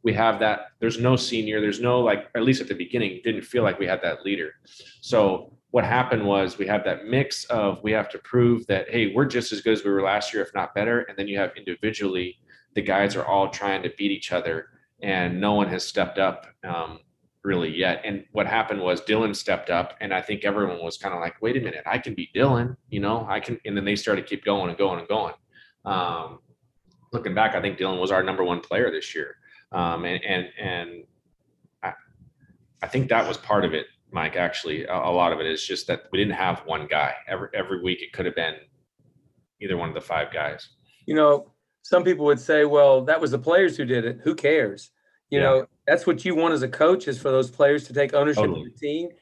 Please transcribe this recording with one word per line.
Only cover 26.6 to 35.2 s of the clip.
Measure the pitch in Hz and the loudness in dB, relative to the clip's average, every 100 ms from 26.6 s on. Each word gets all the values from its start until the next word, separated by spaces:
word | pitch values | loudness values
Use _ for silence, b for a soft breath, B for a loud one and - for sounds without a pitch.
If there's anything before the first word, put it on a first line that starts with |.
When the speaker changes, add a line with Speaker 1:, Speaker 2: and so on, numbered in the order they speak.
| _ _ _ _ _ | _ _ _ _ _
Speaker 1:
looking | 123 101 92 | -8 -2 2
back, | 110 | 2
I | 90 | 2
think | 98 90 | -4 -2
Dylan | 92 92 | -4 -2
was | 95 | 2
our | 95 | 2
number | 92 95 | 2 0
one | 90 87 | 0 -2
player | - 92 120 | -2 0 0
this | 78 - | -2 -8
year. | 82 69 - b b b | -10 -10 -14 b b b
Um, | 90 87 85 87 | -2 -2 -2 -4
and, | 90 | -4
and, | 104 92 90 - | -2 -4 -4 -8
and | 98 90 85 85 - _ _ _ _ _ _ _ | -8 -6 -8 -14 -20 _ _ _ _ _ _ _
I, | 95 - _ _ - _ _ _ _ _ | -12 -12 _ _ -20 _ _ _ _ _
I | - | -4
think | 127 131 | -2 2
that | 117 101 | 2 2
was | 90 | -4
part | - 104 | 0 2
of | 87 78 | 2 -2
it, | - _ _ | -6 _ _
Mike, | 87 80 87 | -4 -4 0
actually, | 87 - 82 78 - | -2 -2 -6 -6 -4
a, | 90 87 | -2 0
a | 90 | 2